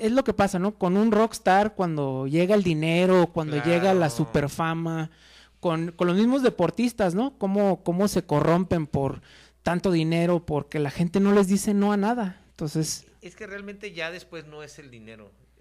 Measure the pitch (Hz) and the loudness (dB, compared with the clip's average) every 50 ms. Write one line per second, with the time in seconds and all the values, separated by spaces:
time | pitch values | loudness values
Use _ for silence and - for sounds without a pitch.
0 | 226 214 240 269 262 - 202 - 196 196 - 175 180 208 202 - 190 175 180 202 | -2 0 2 2 2 2 2 2 2 0 2 0 -2 -2 -2 -2 0 0 2 2
1 | 220 226 214 208 226 220 - - - 190 185 196 208 214 - - 185 170 156 147 | 2 4 4 4 2 2 0 -2 2 4 4 4 4 2 0 -4 -4 -4 -2 -2
2 | 143 135 131 131 135 135 147 165 180 180 214 208 190 175 160 151 156 165 165 175 | -4 -4 -4 -4 -4 0 0 2 2 4 2 2 2 0 0 0 0 0 2 2
3 | 180 180 185 180 170 - - 170 156 151 147 147 - 170 170 175 180 190 190 185 | 4 4 4 4 4 2 0 -4 -4 -2 -2 -2 0 0 0 2 2 2 2 2
4 | 170 139 - - 156 - - 160 143 143 - - 165 165 165 165 165 165 165 160 | 2 0 0 -2 -4 -2 -2 -2 -2 -2 -4 -4 -4 -2 -2 -4 -4 -4 -4 -4
5 | 156 160 - _ - - - - - _ _ _ - 180 160 160 165 175 170 - | -6 -8 -10 _ -20 -20 -20 -20 -20 _ _ _ -4 -2 -2 -2 -4 -4 -4 -2
6 | 180 175 175 196 220 240 262 285 254 226 - - 175 165 - - 240 240 - - | 0 0 2 2 2 2 2 2 2 0 0 2 0 0 0 0 -2 -2 0 0
7 | 202 175 165 196 247 277 - - 202 190 196 208 202 196 175 - - 175 170 180 | -2 0 0 0 -2 -4 -4 -4 -4 -2 0 2 2 2 0 0 -2 -4 0 0
8 | 208 202 - 185 170 - 151 147 147 156 165 180 185 170 185 165 151 - - 139 | 0 0 0 -2 -2 0 0 2 2 4 2 2 2 0 -2 -2 -2 -2 -2 -2
9 | 139 135 131 123 - - - - - - _ _ - 165 175 175 - 196 175 165 | -2 -2 -4 -6 -12 -20 -20 -20 -20 -20 _ _ -4 -2 -2 0 0 0 2 2
10 | 156 160 165 170 170 175 180 165 - - 151 143 139 - - 151 147 139 - - | 0 0 0 0 2 2 0 0 -2 -2 -4 -4 -4 -4 -4 -4 -4 -4 -2 -2
11 | 170 170 - 196 196 202 202 208 196 180 202 196 - 220 202 202 202 208 208 202 | -2 0 0 2 2 4 4 4 4 2 2 0 0 0 0 2 2 2 0 0
12 | 196 220 247 247 208 185 185 - _ _ _ - 170 147 - 156 160 151 - - | 0 -2 -2 -2 -4 -6 -8 -12 _ _ _ -8 -8 -6 -4 -4 -4 -4 -6 -10
13 | - _ _ _ - 175 - - 214 202 196 202 196 202 202 202 214 208 165 165 | -12 _ _ _ -20 -20 -18 -16 -16 -14 -14 -12 -12 -14 -16 -14 -14 -14 -10 -8
14 | 160 165 175 175 175 - 175 165 151 151 151 151 151 147 - - 147 131 120 113 | -8 -8 -8 -12 -16 -16 -16 -16 -16 -16 -18 -18 -18 -18 -20 -20 -20 -20 -20 -20
15 | 110 110 113 107 104 98 95 _ _ _ _ _ | -20 -20 -20 -20 -20 -20 _ _ _ _ _ _